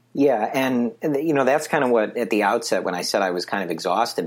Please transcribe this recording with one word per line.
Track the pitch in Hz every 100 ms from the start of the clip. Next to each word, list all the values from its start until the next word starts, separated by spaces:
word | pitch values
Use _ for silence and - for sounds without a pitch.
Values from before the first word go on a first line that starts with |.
| _ -
Yeah, | 143 117 110
and, | 135 131 123 120 -
and, | 160 139
you | 165 143
know, | 127
that's | 151 156
kinda | 160 127
what, | 117 104 110
at | 110
the | 107
outset, | 101 117 - 98
when | 92 90
I |
said | 90 107
I | 95
was | 90 85
kind | 101
of | 87
exhausted | 82 90 92 120 -